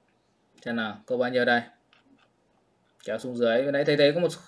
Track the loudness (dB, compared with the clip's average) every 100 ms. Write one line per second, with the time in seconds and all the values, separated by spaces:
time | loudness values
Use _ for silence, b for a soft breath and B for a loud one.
0 | _ _ _ _ _ _ -8 -6 -6 -10
1 | -6 -2 0 0 2 2 0 _ _ _
2 | _ _ _ _ _ _ _ _ _ _
3 | -10 -8 -8 -2 2 2 0 0 0 4
4 | 4 4 -2 -4